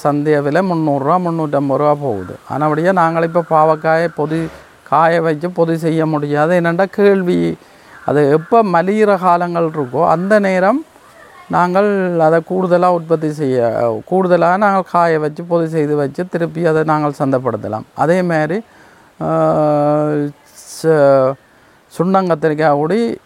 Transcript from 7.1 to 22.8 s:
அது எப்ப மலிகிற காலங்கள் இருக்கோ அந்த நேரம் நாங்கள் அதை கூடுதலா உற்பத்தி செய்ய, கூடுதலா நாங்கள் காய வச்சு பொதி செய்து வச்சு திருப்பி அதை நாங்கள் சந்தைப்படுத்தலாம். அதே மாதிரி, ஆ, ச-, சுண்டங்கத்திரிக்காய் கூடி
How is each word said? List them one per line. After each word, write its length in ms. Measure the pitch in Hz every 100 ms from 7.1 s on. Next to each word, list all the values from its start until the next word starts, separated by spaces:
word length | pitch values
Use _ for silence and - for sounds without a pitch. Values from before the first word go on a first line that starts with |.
| 196 175 175 170 160 - - - - -
அது 240 | 139 143
எப்ப 320 | 156 160 233
மலிகிற 540 | 214 170 180 214 208 190
காலங்கள் 540 | 180 175 175 170 165
இருக்கோ 380 | 160 127 131 170
அந்த 300 | 165 190 214
நேரம் 460 | 196 185 190 269 - - - - - - -
நாங்கள் 720 | 170 175 185 208 196 185 170
அதை 200 | 156 165 160
கூடுதலா 360 | 185 185 175 180
உற்பத்தி 460 | 175 160 160 156
செய்ய, 240 | 151 139 127 117 110 117 110 -
கூடுதலா 460 | 185 185 175 170 185
நாங்கள் 340 | 208 196 180
காய 280 | 180 170 156
வச்சு 240 | 151 151
பொதி 260 | 175 170 160
செய்து 280 | 160 147 147
வச்சு 320 | 139 143 180
திருப்பி 380 | 170 165 160 170
அதை 160 | 156
நாங்கள் 360 | 160 151 147 139
சந்தைப்படுத்தலாம். 680 | 139 131 127 110 107 107 117
அதே 280 | - 143 185
மாதிரி, 400 | 180 160 151 190 - - - - _ -
ஆ, 80 | 160 160 160 160 151 147 147 151 151 147 147 - _ - - -
ச-, 520 | 160 156 139 135 131 139 _ _ _ _ _ -
சுண்டங்கத்திரிக்காய் 760 | 175 190 185 160 160 151 156
கூடி 440 | 143